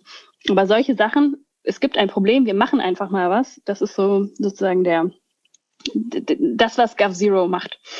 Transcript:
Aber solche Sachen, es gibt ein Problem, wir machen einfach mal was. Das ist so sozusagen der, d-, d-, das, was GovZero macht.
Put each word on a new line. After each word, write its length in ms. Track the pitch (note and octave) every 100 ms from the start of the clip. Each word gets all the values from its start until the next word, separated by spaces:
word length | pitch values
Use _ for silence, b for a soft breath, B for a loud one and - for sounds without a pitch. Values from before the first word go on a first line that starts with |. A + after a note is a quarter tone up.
| B B B _ -
Aber 200 | F#3+ G3
solche 260 | G#3+ B3
Sachen, 540 | G#3+ G#3+ C#4+ D4 C#4 _ _
es 160 | - -
gibt 180 | C#4 A3
ein 120 | G3
Problem, 360 | - G3 C4 A#3
wir 80 |
machen 280 | G3 B3 C4+
einfach 280 | F#3 F3+ G3
mal 220 | G3 F3+
was. 300 | G#3 C4 - -
Das 160 | G3+
ist 140 | G#3 -
so 320 | G3 G3 G3+ -
sozusagen 480 | G#3 - G3 F#3
der, 260 | F3+ E3 F3 - _ _ _ _ _ _ - G#3+
d-, 260 | A3+ -
d-, 160 | - E4+ D4 A3+
das, 220 | A3+ -
was 200 | A3+ -
GovZero 500 | G3+ F3 G#3 F#3+ F3+
macht. 320 | F3+ - - B